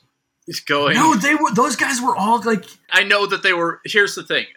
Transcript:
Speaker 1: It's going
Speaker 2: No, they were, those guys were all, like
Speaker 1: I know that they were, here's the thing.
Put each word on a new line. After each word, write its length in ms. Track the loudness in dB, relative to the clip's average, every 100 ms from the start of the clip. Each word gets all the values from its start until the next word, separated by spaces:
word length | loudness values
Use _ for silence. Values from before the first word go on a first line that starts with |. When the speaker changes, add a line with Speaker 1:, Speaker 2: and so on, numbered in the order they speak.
| _ _ _ _ -14
Speaker 1:
It's 140 | -10
going 360 | -2 0 2 4
Speaker 2:
No, 200 | 4 2
they 200 | 2 0
were, 160 | 0
those 220 | 0 0 0
guys 260 | -2 -2
were 140 | -2 0
all, 260 | 0 0
like 220 | 0 -2 -4 -20 -2
Speaker 1:
I 120 | 0
know 220 | 2 2 0
that 160 | 0
they 100 | 0
were, 280 | 0 -2 -4 -2
here's 300 | 0 0 -2
the 80 |
thing. 220 | -4 -4 -4